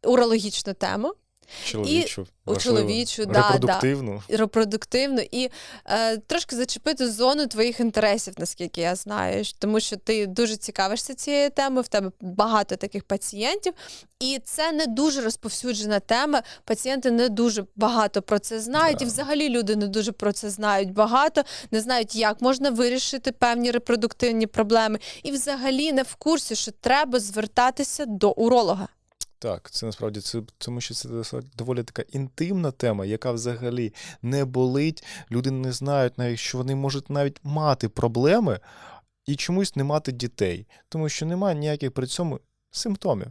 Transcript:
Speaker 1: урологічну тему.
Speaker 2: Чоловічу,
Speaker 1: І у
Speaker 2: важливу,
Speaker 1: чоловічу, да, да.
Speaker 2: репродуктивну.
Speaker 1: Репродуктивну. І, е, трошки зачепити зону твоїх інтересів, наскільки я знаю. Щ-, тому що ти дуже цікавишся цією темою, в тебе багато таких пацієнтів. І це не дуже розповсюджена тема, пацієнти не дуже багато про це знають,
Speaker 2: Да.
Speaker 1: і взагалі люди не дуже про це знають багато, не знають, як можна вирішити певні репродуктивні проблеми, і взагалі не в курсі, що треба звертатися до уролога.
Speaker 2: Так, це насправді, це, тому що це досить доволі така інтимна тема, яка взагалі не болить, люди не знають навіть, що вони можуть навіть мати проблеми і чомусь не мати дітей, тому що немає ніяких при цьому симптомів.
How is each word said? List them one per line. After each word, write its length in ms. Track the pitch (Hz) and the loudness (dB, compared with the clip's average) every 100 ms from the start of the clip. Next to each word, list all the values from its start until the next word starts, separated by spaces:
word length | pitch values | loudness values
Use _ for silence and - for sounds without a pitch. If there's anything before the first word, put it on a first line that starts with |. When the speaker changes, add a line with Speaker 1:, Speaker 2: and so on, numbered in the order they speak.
Speaker 1:
урологічну 680 | - 247 233 226 202 - - | 6 6 6 2 0 -6 -6
тему. 380 | 190 190 190 262 415 _ _ _ - | -4 -2 -2 -4 -6 _ _ _ -12
Speaker 2:
Чоловічу, 580 | - 110 104 320 - - | -8 -4 0 0 0 -6
Speaker 1:
І 20 | 95 _ - | -10 _ -4
у 40 | |
Speaker 2:
важливу, 240 | 104 - 110 | -2 4 4
Speaker 1:
чоловічу, 460 | 104 107 240 - 208 | 4 0 -2 -4 2
да, 60 | |
да. 80 | 208 208 | 4 6
Speaker 2:
репродуктивну. 680 | 196 123 - 131 139 123 101 - | 4 4 2 2 0 -4 -8 -4
Speaker 1:
Репродуктивну. 920 | 214 220 226 214 208 - 247 277 254 - | 0 0 2 0 -2 -2 0 0 0 -2
І, 200 | 247 254 - - - - | -2 -4 -6 -18 -18 -4
е, 300 | 214 226 220 | 0 0 -2
трошки 400 | - 339 - 240 | -2 -4 -2 -4
зачепити 540 | 247 - - 302 254 | -4 -2 -2 0 -2
зону 360 | 208 254 294 277 | 2 4 4 0
твоїх 340 | 214 233 233 | 0 0 2
інтересів, 540 | 233 208 214 190 - 190 | 0 2 2 2 -2 -6
наскільки 420 | 165 - 175 - | -8 -6 -8 -2
я 140 | 170 185 | -2 -2
знаю. 480 | - 208 185 190 | -4 -2 0 0
Щ-, 120 | 208 - | -4 -4
тому 220 | 202 214 | 0 2
що 160 | - 202 | 0 -6
ти 300 | - 220 202 | -2 0 0
дуже 300 | 190 233 214 | 0 0 -2
цікавишся 580 | - 202 196 220 - | -8 -2 -2 -2 -6
цією 360 | 262 - 285 285 | -8 0 2 2
темою, 320 | 285 269 254 | 2 0 0
в 60 | 247 | 0
тебе 220 | 208 190 - | -2 -2 -8
багато 560 | 185 190 214 214 202 190 | -10 0 4 4 2 -4
таких 280 | 202 208 | -6 -8
пацієнтів. 680 | - 196 - 202 233 403 370 339 - - - _ | -4 -4 -4 -4 -2 0 -2 -6 -14 -18 -20 _
І 200 | 262 269 | -4 -4
це 280 | - - 320 | -6 -2 0
не 140 | 311 311 | 0 0
дуже 340 | 226 311 277 | 2 2 2
розповсюджена 800 | 226 - 220 - 247 214 208 208 | -2 -4 -8 -6 -4 -4 0 -2
тема, 420 | - 226 294 285 - - | 2 0 4 0 -2 -18
пацієнти 460 | - 214 254 269 247 | -4 -4 0 0 2
не 180 | 233 247 | 2 2
дуже 360 | 208 240 214 190 - | 2 0 0 -8 0
багато 460 | 214 233 208 202 | 2 4 2 0
про 160 | 190 208 | 0 0
це 220 | - 226 | 0 -6
знають, 380 | 220 294 320 294 | -2 2 4 2
Speaker 2:
Да. 60 | |
Speaker 1:
і 40 | 247 | -2
взагалі 400 | 226 269 302 302 | -4 -2 0 2
люди 280 | 240 208 214 | 0 0 0
не 100 | 208 | 0
дуже 240 | 202 214 | -2 -2
про 200 | - 208 | -2 -2
це 180 | 196 208 | -2 -6
знають 420 | 202 214 196 196 | -2 0 2 0
багато, 500 | 196 214 247 302 311 277 - - | 2 4 6 4 2 0 -6 -2
не 100 | 220 | -2
знають, 340 | 226 254 226 220 | 2 0 0 2
як 260 | 220 214 | 0 2
можна 280 | 247 262 277 | 2 2 2
вирішити 640 | 226 240 254 - 269 262 | 2 2 2 -2 -2 -4
певні 380 | 247 240 233 240 | 2 2 2 2
репродуктивні 760 | 240 240 233 226 - 247 226 220 | 0 2 0 0 0 0 2 0
проблеми, 520 | - 214 226 220 214 - - | 0 4 4 4 -2 -6 -10
і 80 | - | -6
взагалі 640 | 277 247 277 262 262 311 | -4 -2 -2 0 0 2
не 100 | 262 | 0
в 120 | - | 0
курсі, 400 | - 302 320 - | -4 0 0 0
що 180 | 220 - | -4 -6
треба 480 | - - 269 294 247 | -4 2 4 4 0
звертатися 880 | 202 202 214 - 247 262 277 - 285 | -2 -4 0 4 4 2 -4 -4 -4
до 240 | 202 208 | 2 2
уролога. 580 | - 226 247 202 190 196 _ _ _ - _ | 4 4 6 4 0 -4 _ _ _ -16 _
Speaker 2:
Так, 300 | 117 87 - | -6 -6 -6
це 160 | - 117 | -6 -6
насправді, 340 | 104 110 104 | -4 -6 -4
це, 220 | - 120 110 _ | -6 -6 -8 _
тому 220 | - 120 | -8 -6
що 140 | - | -6
це 140 | 117 123 | -8 -8
досить 360 | 117 113 127 127 120 | -8 -6 -8 -10 -10
доволі 260 | 120 123 | -4 -4
така 200 | 117 - - | -4 -8 -6
інтимна 580 | 135 135 - 170 190 160 | -6 -6 -4 -2 0 -2
тема, 340 | 131 123 104 | 0 0 0
яка 280 | 98 110 131 | -2 -4 -2
взагалі 600 | 117 120 117 120 123 113 - - - | -4 -4 -4 -4 -4 -4 -6 -18 -10
не 220 | 117 135 | -4 -2
болить, 600 | 135 127 127 135 151 160 - - - | 0 2 2 2 0 -2 -12 -18 -4
люди 200 | 117 131 | -2 -2
не 220 | 135 131 | -2 -4
знають 460 | 123 135 143 123 - | -4 0 2 2 0
навіть, 200 | 123 117 | -4 -2
що 200 | - 127 | -4 -4
вони 160 | 127 | -2
можуть 360 | 135 139 139 - | -2 -2 -4 -4
навіть 260 | 143 143 143 | 0 0 -2
мати 460 | 143 151 151 131 110 | -4 0 2 2 0
проблеми 720 | - 117 117 139 214 196 101 - - - - _ _ - | 0 0 4 4 4 4 -2 -6 -20 -20 -20 _ _ -6
і 100 | 143 | -4
чомусь 400 | - 180 196 - | 0 0 0 -2
не 80 | |
мати 280 | 139 147 151 | 0 0 -2
дітей, 540 | 120 120 - 95 87 104 - _ | -6 -6 0 -2 -2 -10 -20 _
тому 200 | 160 156 | -4 -4
що 180 | - 156 | -2 -4
немає 300 | 180 202 156 | 0 0 0
ніяких 360 | 147 147 135 | -2 -2 -2
при 140 | 131 131 | -2 -4
цьому 340 | - 175 139 _ _ _ | -2 -4 -4 _ _ _
симптомів. 580 | - 233 202 196 113 123 | -8 -4 -2 0 0 -2